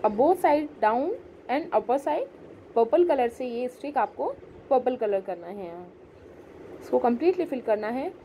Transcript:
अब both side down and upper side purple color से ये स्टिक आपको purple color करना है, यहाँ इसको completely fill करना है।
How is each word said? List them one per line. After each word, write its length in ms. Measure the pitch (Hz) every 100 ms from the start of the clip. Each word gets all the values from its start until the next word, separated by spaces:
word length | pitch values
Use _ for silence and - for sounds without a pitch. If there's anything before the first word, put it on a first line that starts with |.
| 214
अब 120 | 208
both 240 | 294 359
side 260 | 349 294 294 -
down 280 | 214 233 311 480 - - -
and 260 | 262 330 220
upper 200 | 220 269
side 280 | 311 302 523 - - - - 233
purple 300 | 226 320 349
color 220 | 277 240
से 160 | 233 254
ये 220 | 233 247
स्टिक 300 | - 277 277
आपको 280 | 208 - 302 554 - - -
purple 260 | 262 247 247
color 260 | 214 196
करना 260 | 190 175 175
है, 180 | 202 175
यहाँ 220 | 170 180 - - - - - - - - -
इसको 180 | - 254
completely 460 | 254 240 330 359 330
fill 160 | 254
करना 260 | 233 208 214
है। 220 | 247 330 359